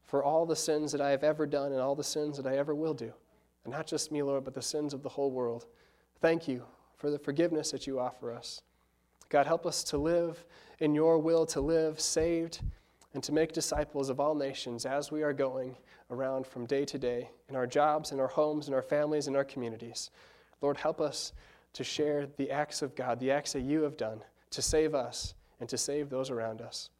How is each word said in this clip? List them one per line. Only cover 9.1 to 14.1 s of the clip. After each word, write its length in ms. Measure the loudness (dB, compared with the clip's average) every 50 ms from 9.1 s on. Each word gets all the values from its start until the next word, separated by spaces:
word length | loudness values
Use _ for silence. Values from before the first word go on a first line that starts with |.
| _ _ -6
God, 180 | _ 4 4 6
help 200 | 4 2 0 0
us 180 | -2 -4 -2 -4
to 120 | -2 -2
live 480 | 0 2 2 2 2 2 0 -4 -10 -16 -20 -20 -20 -20 -20 -6 _
in 160 | 2 2 4
your 220 | 6 6 6 6
will, 280 | 4 4 4 4 4 2
to 120 | 2 0 -2
live 400 | 0 2 2 4 2 2 0 -2
saved, 600 | -2 0 2 2 2 2 2 0 -2 -4 -6 -6 -6 -6 -6 -6 _ _ _ _ -20 _ -10
and 80 | -8 -4
to 80 | 0 2
make 180 | 2 2 2
disciples 580 | 0 -4 -2 0 0 -2 -2 -2 -2 -2 -2
of 100 | 0